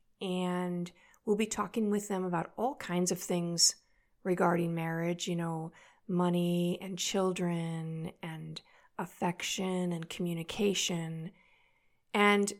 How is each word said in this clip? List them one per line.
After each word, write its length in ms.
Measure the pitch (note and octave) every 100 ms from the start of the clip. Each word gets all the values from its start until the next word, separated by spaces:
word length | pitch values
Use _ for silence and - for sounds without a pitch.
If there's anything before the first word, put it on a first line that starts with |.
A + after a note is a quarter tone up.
| _ -
and 720 | G3 F3+ F3+ F3+ F3+ F3 F3 - - - -
we'll 120 | G3+
be 80 | A3
talking 440 | G#3 G3 - G#3+
with 200 | G#3 G3+
them 160 | F#3+ F#3
about 260 | F3 E3 -
all 180 | A3+ C#4+
kinds 340 | - F3+ F3+
of 100 | F3+
things 580 | - F3+ E3+ E3+ - - _ _ _ _ G3
regarding 500 | F3+ F3+ F3 E3+ E3
marriage, 540 | E3 E3 E3+ F3 -
you 60 | E3+
know, 340 | E3 D#3+ D#3+ - - _ -
money 680 | F3+ F3+ F3 F3 F3 F3 F3+
and 180 | F#3+ F#3+
children 1120 | - G3 F#3 F3+ F3 E3+ E3 E3 D#3+ D#3+ E3 -
and 400 | E3+ D#3+ D#3+ D#3+ - - _ -
affection 960 | F3 - F3 F3 - - F#3+ F#3 F3+
and 160 | E3+ E3
communication. 1200 | - F3 E3+ E3 - G3+ F#3 - E3+ E3 D#3+ D#3+ - _ _ _ _ _ _ _
And 380 | G#3 G#3 G3+ G3+